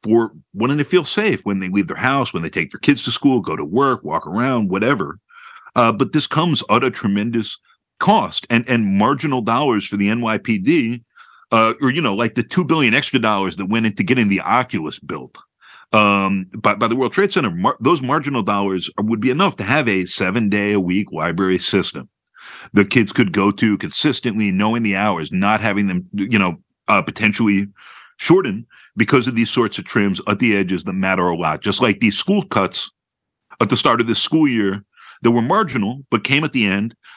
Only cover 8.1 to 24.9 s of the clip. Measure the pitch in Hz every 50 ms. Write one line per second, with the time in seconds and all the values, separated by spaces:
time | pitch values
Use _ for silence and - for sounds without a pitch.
8.1 | 208 220 104 - - - - - 117 117 120 - 127 117 110 101 98 98 104 120
9.1 | 143 135 127 151 135 127 113 101 113 123 147 143 117 104 95 - - 101 101 101
10.1 | 110 120 117 110 110 104 - - 113 101 92 123 165 165 123 113 120 123 117 _
11.1 | _ - - - _ _ _ _ - 113 110 113 117 - 143 127 123 160 165 120
12.1 | 98 104 120 117 - - 117 - - - 175 131 160 160 143 113 110 135 139 -
13.1 | - 131 113 110 107 98 98 92 82 80 98 92 107 113 113 110 104 - 107 90
14.1 | 135 127 113 101 98 92 - - 107 123 127 - - 98 80 76 - - - -
15.1 | 85 78 - - _ - - _ _ _ _ - - - - _ - 107 107 101
16.1 | 101 98 98 98 98 95 92 92 - 120 110 110 104 101 120 113 113 131 131 120
17.1 | - - 196 196 196 185 143 107 85 85 92 131 131 - 117 135 175 151 131 123
18.1 | 139 160 139 143 139 123 107 92 101 101 101 98 95 92 87 - - - 104 107
19.1 | 113 110 107 127 127 151 196 190 - - 104 95 131 151 139 117 101 95 90 87
20.1 | - - 92 92 95 120 113 104 98 104 101 104 104 101 92 90 90 98 101 -
21.1 | - 80 78 87 82 85 95 92 95 90 - - - 98 85 - - 78 - -
22.1 | _ _ _ _ _ - - - - - - - - 101 101 95 - 123 110 101
23.1 | - - - 95 80 98 98 101 101 - - 110 101 98 - 82 - - - 151
24.1 | 127 - - 123 101 107 107 101 92 92 104 107 113 120 117 104